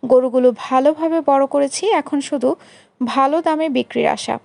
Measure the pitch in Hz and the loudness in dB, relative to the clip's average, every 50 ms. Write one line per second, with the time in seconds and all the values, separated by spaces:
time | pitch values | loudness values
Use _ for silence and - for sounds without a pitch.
0 | - 247 254 254 254 254 226 254 254 254 240 - - - 262 262 269 294 311 302 | 2 4 4 4 4 2 0 4 4 4 2 0 -6 0 0 2 2 2 0 0
1 | 320 320 320 330 294 - 277 269 277 269 - 285 285 277 - - - 415 440 320 | -2 -2 -2 0 0 2 2 2 2 0 0 -2 -2 -2 -4 -4 -2 0 0 0
2 | 285 - - 285 269 - - 269 240 254 330 - - - - - _ _ _ _ | -2 -2 -4 -4 -4 -4 -6 -2 -2 -2 -2 -4 -8 -20 -20 -20 _ _ _ _
3 | 254 233 - 269 269 269 294 330 330 330 - 302 320 320 262 254 240 _ - 240 | -6 -4 0 0 0 2 0 0 0 0 0 0 -2 -2 -2 -2 -4 _ -4 -2
4 | 202 151 - 214 - - 226 233 | 0 0 -2 -2 -4 -6 -8 -8